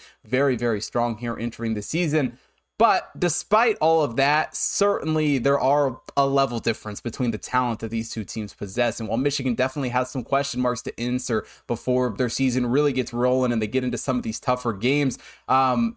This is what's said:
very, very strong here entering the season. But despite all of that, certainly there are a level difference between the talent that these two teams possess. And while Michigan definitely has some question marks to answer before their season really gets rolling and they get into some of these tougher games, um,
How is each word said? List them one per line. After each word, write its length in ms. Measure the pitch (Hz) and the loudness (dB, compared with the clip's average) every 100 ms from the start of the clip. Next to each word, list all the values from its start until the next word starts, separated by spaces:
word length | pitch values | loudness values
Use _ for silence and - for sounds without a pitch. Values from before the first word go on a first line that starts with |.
| - _ | -10 _
very, 320 | 107 127 139 120 | -2 2 2 2
very 240 | 120 107 | 0 -2
strong 380 | - 120 120 113 | -2 0 0 -2
here 180 | 120 - | -4 -4
entering 360 | 117 - 113 | -4 -4 -2
the 80 | 107 | -2
season. 560 | - 165 175 151 131 - _ _ _ - | -2 -2 0 0 0 -6 _ _ _ 2
But 300 | 226 190 - 151 | 4 4 -2 -2
despite 600 | 175 - - 214 240 - | -2 0 2 2 2 2
all 220 | 160 165 | 2 4
of 140 | 143 117 | 2 0
that, 380 | 139 151 - | 2 2 0
certainly 840 | - - - 202 202 160 156 151 135 | -4 -4 0 2 2 0 0 2 2
there 200 | 135 143 | 2 2
are 400 | 131 147 139 123 - | 4 2 2 -2 -6
a 120 | - 139 | 0 2
level 320 | 139 135 117 | 4 2 0
difference 420 | 117 110 110 101 | -2 -4 -6 -8
between 300 | 117 - 123 | -6 -2 -2
the 80 | 107 | -2
talent 420 | - 127 123 113 | -2 0 0 -2
that 100 | 113 | -4
these 200 | 113 113 | -4 -4
two 120 | - | -8
teams 300 | 101 110 104 | -8 -8 -8
possess. 480 | - 98 107 120 110 | -8 -6 0 0 0
And 80 | 110 | -2
while 80 | 117 | 0
Michigan 380 | 143 135 131 | 0 0 -2
definitely 340 | 117 127 147 131 | 0 -2 -2 -2
has 220 | 127 127 | -2 -2
some 120 | 135 | -4
question 380 | 113 139 - 123 | -2 -2 0 -2
marks 220 | 127 120 | -2 -2
to 180 | - - | -6 -6
answer 460 | 120 123 - 113 - - - | -2 -2 -2 -2 -4 -10 -6
before 480 | 120 - 127 127 101 | -4 0 0 0 0
their 100 | 123 | -2
season 380 | - 135 123 120 | 0 0 2 2
really 260 | 131 147 | 2 2
gets 220 | 127 117 | 0 -2
rolling 360 | 120 127 127 127 | 0 2 2 2
and 120 | 117 | 0
they 40 | 107 | 0
get 160 | 127 | 0
into 140 | 127 117 | 0 -2
some 220 | - 123 | -2 -2
of 60 | |
these 140 | 117 110 | -2 -4
tougher 360 | - 127 120 | -2 -2 -2
games, 440 | 98 117 147 139 127 - - - | -2 0 2 0 -2 -10 -10 0
um, 480 | 135 131 123 117 | 2 4 2 0